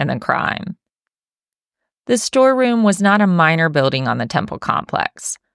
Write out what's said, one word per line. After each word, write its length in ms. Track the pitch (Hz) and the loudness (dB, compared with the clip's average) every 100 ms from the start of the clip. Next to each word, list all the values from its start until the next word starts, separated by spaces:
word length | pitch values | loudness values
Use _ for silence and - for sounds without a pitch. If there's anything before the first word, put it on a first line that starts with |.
in 80 | 139 | -6
the 100 | 127 | -4
crime. 580 | - - - - - - _ _ _ _ _ _ _ _ _ _ _ _ - | -2 -2 -2 -4 -8 -14 _ _ _ _ _ _ _ _ _ _ _ _ -2
The 120 | 240 | -2
storeroom 640 | - 262 262 254 247 233 | 0 2 4 4 2 2
was 180 | 214 190 | 2 2
not 200 | 202 208 | 2 4
a 60 | 208 | 4
minor 400 | 175 156 165 165 | 4 2 2 0
building 400 | 151 135 135 131 | 0 0 0 -2
on 100 | 117 | -4
the 80 | - | -4
temple 320 | - - - | -4 -4 -6
complex. 800 | - - - - - - - - _ | -6 -4 -4 -4 -4 -8 -14 -14 _